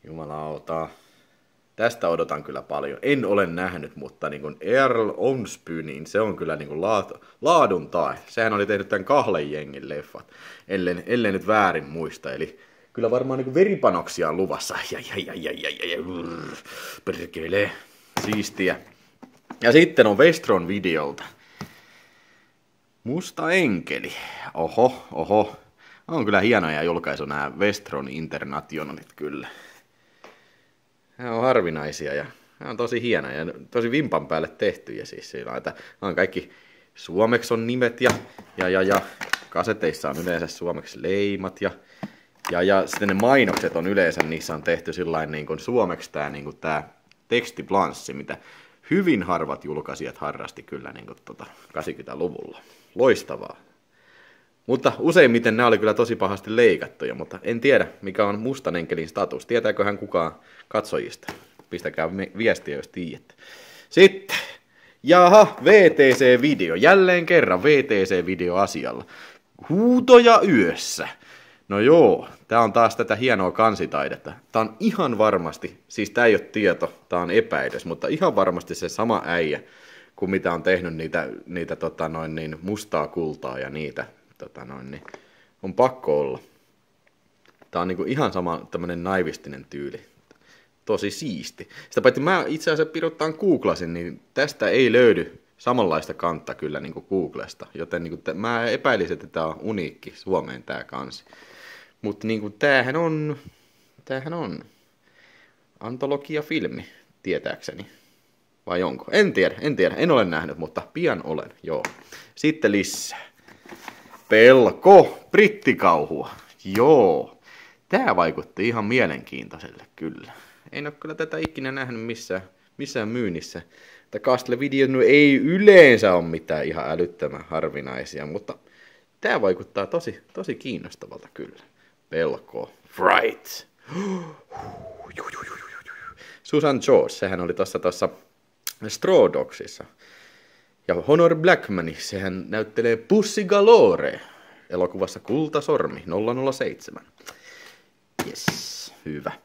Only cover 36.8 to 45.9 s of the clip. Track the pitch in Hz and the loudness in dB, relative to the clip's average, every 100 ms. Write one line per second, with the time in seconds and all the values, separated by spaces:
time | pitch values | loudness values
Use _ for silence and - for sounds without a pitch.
36.8 | _ - - 87 113 117 - 113 113 127 | _ -20 -8 -2 0 0 -2 -4 -4 -2
37.8 | 120 117 123 110 - - - - 92 95 | -2 0 0 0 -8 -20 -18 -6 0 0
38.8 | 95 98 - - - - - 82 98 107 | 2 0 -2 -16 -12 -12 -6 -4 -4 -2
39.8 | 82 78 76 71 90 85 82 - 87 78 | -4 -4 -8 -6 -4 -4 -6 -8 -8 -8
40.8 | - - 80 98 101 98 95 - - - | -10 -8 -4 -2 -2 -4 -8 -6 -6 -6
41.8 | _ - - - _ _ - 87 92 98 | _ -18 -18 -18 _ _ -6 0 4 2
42.8 | - - 101 95 117 135 104 85 85 82 | 2 -4 -2 0 4 4 2 0 -2 -2
43.8 | 87 98 85 85 78 80 - 78 73 82 | 0 2 0 0 -6 -6 -8 -8 -4 -4
44.8 | - 80 85 80 78 76 73 80 - 120 | -6 -8 -6 -4 -6 -10 -8 -10 -2 -2
45.8 | 95 | -2